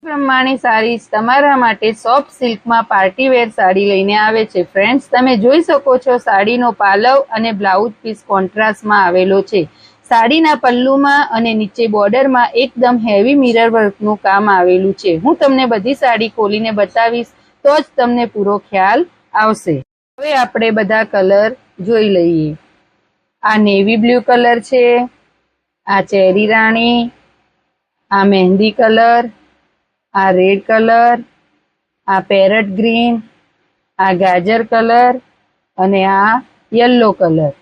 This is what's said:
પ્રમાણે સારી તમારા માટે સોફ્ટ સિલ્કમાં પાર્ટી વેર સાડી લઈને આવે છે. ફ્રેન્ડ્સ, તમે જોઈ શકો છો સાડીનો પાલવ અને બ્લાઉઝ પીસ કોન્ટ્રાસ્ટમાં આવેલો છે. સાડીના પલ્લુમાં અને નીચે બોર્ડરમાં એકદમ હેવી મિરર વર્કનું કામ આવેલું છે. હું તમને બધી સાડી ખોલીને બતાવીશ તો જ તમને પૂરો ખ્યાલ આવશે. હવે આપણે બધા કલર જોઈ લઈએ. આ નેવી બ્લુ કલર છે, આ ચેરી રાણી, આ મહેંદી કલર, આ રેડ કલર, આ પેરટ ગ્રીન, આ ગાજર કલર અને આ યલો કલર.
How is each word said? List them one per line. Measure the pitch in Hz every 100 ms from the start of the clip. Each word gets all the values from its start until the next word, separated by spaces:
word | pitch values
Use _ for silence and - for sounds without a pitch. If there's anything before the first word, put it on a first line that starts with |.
| -
પ્રમાણે | 294 277 262 254 262
સારી | 247 220 220 233 -
તમારા | 214 220 262 285 269
માટે | 240 208 214 220
સોફ્ટ | 226 262 277 _
સિલ્કમાં | 247 226 233 226 226
પાર્ટી | 208 190 185 269
વેર | 254 233 220
સાડી | 190 190 202
લઈને | 196 196 208
આવે | 214 220 220
છે. | 190 170
ફ્રેન્ડ્સ, | 190 208 262 -
તમે | 254 262 247
જોઈ | 226 294 330
શકો | 302 277 254
છો | 254 247 240
સાડીનો | 196 208 247 240 214
પાલવ | 202 196 226 269 269 220
અને | 226 208
બ્લાઉઝ | 196 185 226 214
પીસ | 226 214 _
કોન્ટ્રાસ્ટમાં | 196 185 208 220 208 214 208 185
આવેલો | 180 185 190 196
છે. | 202 160 _ - _ _
સાડીના | 226 233 311 320 294
પલ્લુમાં | 262 247 254 269 285 285 285 226
અને | 233 220
નીચે | 214 - 233 208
બોર્ડરમાં | 202 240 269 254 240 233
એકદમ | 262 - 247 247 226
હેવી | 202 220 285
મિરર | 254 226 226 226
વર્કનું | 214 202 208 208
કામ | 202 196 208
આવેલું | 190 180 185 190
છે. | 190 196 165
હું | 208 349
તમને | 285 262 262
બધી | 226 202 277
સાડી | 262 226 226 -
ખોલીને | 208 214 226
બતાવીશ | 214 202 - 233 233 233 _ _ _ 285
તો | 302
જ | 285 -
તમને | 240 240 233
પૂરો | 214 202 202
ખ્યાલ | - 196 190 233 349 _ _
આવશે. | 208 220 214 - 147 - _ _ -
હવે | 285 277
આપણે | 247 233 226
બધા | 220 202 220 220
કલર | 208 185 196 220 254 _ _ 175
જોઈ | 226 214 190
લઈએ. | 170 165 156 156 _ _ _ _ _ _ _ _
આ | 208 214
નેવી | 208 196 196 226
બ્લુ | 233 247
કલર | 240 247 240 240
છે, | - 254 240 240 247 _ _ _ _ _ _ _ -
આ | 196 190
ચેરી | 202 190 185 214
રાણી, | 220 220 226 233 240 233 _ _ _ _ _ _ _ _ _ _
આ | 196 196
મહેંદી | 196 185 190 214 208
કલર, | 226 220 233 233 233 - _ _ _ _ _ _ _ 202
આ | 190
રેડ | 185 185 196
કલર, | 196 220 220 233 233 240 233 _ _ _ _ _ _ _ -
આ | 190
પેરટ | 185 202 190 214 208 190
ગ્રીન, | 226 233 240 233 220 _ _ _ _ _ _ _
આ | 190
ગાજર | 185 190 180 175 226
કલર | 226 226 226 233 247 254 _ _ _ _ _ -
અને | 190 196 190
આ | 196 202 240 - _ _
યલો | 220 240 247 220
કલર. | 208 175 160 151 -